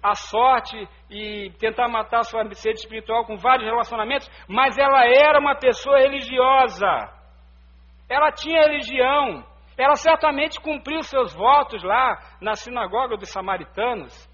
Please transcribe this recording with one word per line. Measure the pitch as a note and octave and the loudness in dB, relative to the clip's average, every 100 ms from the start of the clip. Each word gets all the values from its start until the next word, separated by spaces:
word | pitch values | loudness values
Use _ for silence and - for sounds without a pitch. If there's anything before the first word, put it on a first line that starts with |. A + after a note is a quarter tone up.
a | G3+ | -2
sorte | G3+ - G#3+ B3+ B3 A3 A3 G3 - _ | -2 -4 2 2 2 -2 -14 -16 -18 _
e | G3+ G#3+ G#3 G3 E3+ | -14 -12 -10 -12 -6
tentar | A3 A3 A#3+ | -4 -2 -2
matar | A3+ A3 A#3 | -2 -2 -2
sua | A3+ A3+ G#3+ | -2 -4 -6
sede | G3 A3 A3 | -4 -6 -6
espiritual | - A3 - A3+ | -10 -14 -4 -4
com | A#3 G#3 | -4 -4
vários | A3 B3+ | 0 0
relacionamentos, | A3 A#3 A3+ A#3 G#3+ C#4 - - - | 0 -4 -4 -6 -4 -6 -8 -20 -8
mas | G3+ C4+ A3 | 0 0 2
ela | C#4 C4+ A#3+ | 4 4 6
era | C4 D4+ D4 | 6 6 4
uma | C#4+ | 2
pessoa | C#4 C4 A3+ C4+ C#4 | 0 0 0 2 4
religiosa. | C4+ C#4 A#3 B3+ B3+ C4+ B3+ F3+ G3 C#3+ G#2 - _ _ _ _ _ _ _ _ _ | 4 0 -6 2 4 4 2 0 -2 -2 -4 -16 _ _ _ _ _ _ _ _ _
Ela | B3+ D4+ | 0 0
tinha | - D4 E4 | -2 -2 2
religião. | D4+ D4 A#3 C4 B3+ C#4+ C4+ D#3 - - _ - | 2 2 -6 -2 0 2 -2 -6 -14 -20 _ -2
Ela | C4 | 2
certamente | D4 D#4+ D#4 D#4 C#4+ D#4 - | 2 2 2 2 0 -4 -6
cumpriu | D4+ D4 C#4 D#4+ | -8 -8 -6 -8
seus | D4+ C4+ G#3+ | -4 -4 -4
votos | D3+ A3 C#4+ C#4 A3 | 0 4 4 2 -8
lá | F3 A3 C4 F#3 - - | -2 0 0 -4 -12 -10
na | G#3 | -8
sinagoga | G#3 A#3 B3 F#3+ G#3+ B3+ G#3+ | -8 -8 -8 -6 -4 -4 -6
dos | F#3+ | -8
samaritanos | G3 F#3+ F#3 D#3 - A#3 A#3 B2 - - | -10 -6 -8 -8 -6 -4 -4 -10 -20 -20